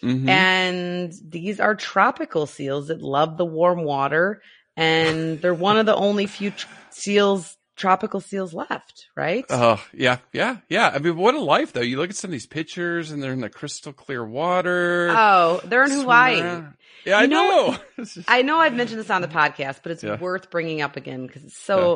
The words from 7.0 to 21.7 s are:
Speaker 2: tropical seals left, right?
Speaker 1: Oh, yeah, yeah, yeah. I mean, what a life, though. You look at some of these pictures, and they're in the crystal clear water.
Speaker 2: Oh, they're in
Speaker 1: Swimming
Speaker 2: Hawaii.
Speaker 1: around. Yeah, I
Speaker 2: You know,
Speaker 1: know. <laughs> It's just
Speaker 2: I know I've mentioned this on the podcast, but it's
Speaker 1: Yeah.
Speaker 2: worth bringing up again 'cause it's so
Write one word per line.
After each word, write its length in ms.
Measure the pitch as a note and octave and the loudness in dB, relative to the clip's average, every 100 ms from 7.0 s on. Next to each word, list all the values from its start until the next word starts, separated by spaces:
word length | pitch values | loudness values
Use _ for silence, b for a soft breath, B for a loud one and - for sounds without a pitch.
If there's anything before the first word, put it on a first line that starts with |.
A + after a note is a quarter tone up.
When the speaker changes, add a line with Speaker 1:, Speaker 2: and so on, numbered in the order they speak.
| - G3+ G3+ G3 E3 - _ - | -2 2 2 2 -4 -18 _ -6
Speaker 2:
tropical 440 | F#3+ F#3 A3 G3 | 0 2 0 -6
seals 320 | - G3 F#3 E3 | -8 -8 -8 -10
left, 500 | D4 - - - - - | -8 -10 -10 -20 -18 -6
right? 300 | C#3+ G#3+ C4 | -4 -4 -2
Speaker 1:
Oh, 320 | B2+ A#2+ G#2+ - | 2 4 4 -2
yeah, 240 | - B2+ B2+ - | -2 0 0 -4
yeah, 260 | B2 G#3+ A#3+ - | -4 -2 -4 -4
yeah. 220 | F#3 G#3 | 2 2
I 40 | D3 | 2
mean, 180 | D#3 E3 | -2 0
what 200 | G3+ D4 | 0 2
a 40 | |
life, 340 | E3+ F3 D#4 | 2 2 2
though. 80 | - | -2
You 160 | A#2+ C3 | -4 -2
look 120 | F3+ | -4
at 60 | G3+ | -6
some 140 | G3 | -8
of 20 | |
these 160 | C#3+ - | -10 -8
pictures, 640 | D#3 D#3+ F3+ F3 E3+ D#3 | -10 -10 -6 -4 -4 -6
and 100 | D3 | -8
they're 120 | C3+ | -6
in 80 | C3 | -6
the 80 | G#2+ | -6
crystal 440 | - D3 - D3+ | -10 -12 -12 -16
clear 320 | C#3 - B2+ A2 | -18 -10 -8 -6
water. 840 | B2 E3+ F3+ F3+ F3+ F3 F3 F3 G3 | -4 -2 0 0 0 0 0 2 4
Speaker 2:
Oh, 460 | G#3+ F#3+ E3 F3+ | 6 6 6 2
they're 200 | F3+ A#3+ | 0 2
in 60 | C#4 | 2
Speaker 1:
Swimming 120 | C#4 | 2
Speaker 2:
Hawaii. 380 | B3+ A#3+ B3+ G#3 | 4 6 6 2
Speaker 1:
around. 320 | F3 F3 D3+ - B B F3 | -2 -6 -12 -20 B B 0
Yeah, 120 | G3+ | 4
I 20 | |
Speaker 2:
You 40 | C4 | 6
know, 200 | D#4 G4+ F#4 G3+ | 4 4 4 2
Speaker 1:
know. 60 | C4 - | -2 -10
<laughs> 100 | - | -16
It's 160 | A3+ F3 | -14 -10
just 160 | - | 0
Speaker 2:
I 100 | A#3+ | 2
know 160 | C4+ D#4+ | 4 2
I've 160 | D#4+ | 2
mentioned 260 | A#3+ A#3+ A3 | 0 -4 -6
this 120 | G#3+ | -4
on 100 | F#3+ | -2
the 60 | E3+ | -2
podcast, 540 | D#3+ D3 C#3+ C#3 C#3+ | 0 0 0 -8 -8
but 80 | E3+ | -10
it's 120 | D#3+ | -8
Speaker 1:
Yeah. 140 | G#2+ A2 | -6 -6
Speaker 2:
worth 320 | F3+ F#3 - | -4 -6 -6
bringing 320 | F3 E3 D#3 | -6 -4 -4
up 140 | D3 D3 | -6 -8
again 320 | C#3 C3 C3 | -12 -12 -12
'cause 140 | C#3 | -16
it's 140 | D3 - | -20 -16
so 340 | - | -2